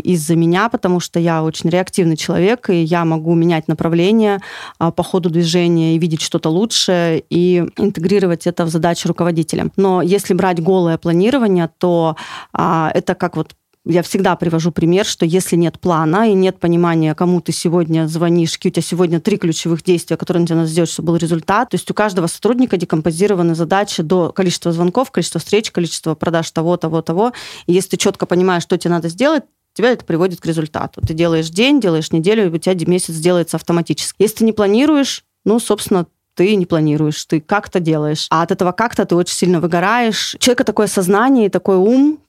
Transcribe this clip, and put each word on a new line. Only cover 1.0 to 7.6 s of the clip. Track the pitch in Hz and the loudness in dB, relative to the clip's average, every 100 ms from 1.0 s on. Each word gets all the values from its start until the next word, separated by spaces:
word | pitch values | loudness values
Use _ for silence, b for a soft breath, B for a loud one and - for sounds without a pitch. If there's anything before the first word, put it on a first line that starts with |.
что | - 170 | -2 -2
я | 170 160 | 0 0
очень | 160 - 170 | -2 -2 0
реактивный | 175 185 - 165 156 | 0 0 0 0 0
человек, | - 170 185 247 - | -2 0 2 0 0
и | 175 | 0
я | 160 175 | 0 0
могу | 165 160 160 170 | 0 0 0 2
менять | 170 160 160 | 2 0 -2
направление, | 156 165 170 180 226 214 196 B B B - | -2 0 2 2 4 2 0 B B B -2
а, | 165 | -2
по | 170 | 0
ходу | 175 190 175 | -2 -2 0
движения | 160 170 180 170 170 160 160 | 0 0 2 2 2 2 0
и | |
видеть | 170 160 | 0 -2
что-то | - 165 160 | -4 -2 0
лучшее, | 165 226 - - 180 170 160 - | 0 0 -2 0 0 0 -2 -2
и | 170 180 175 | 0 2 2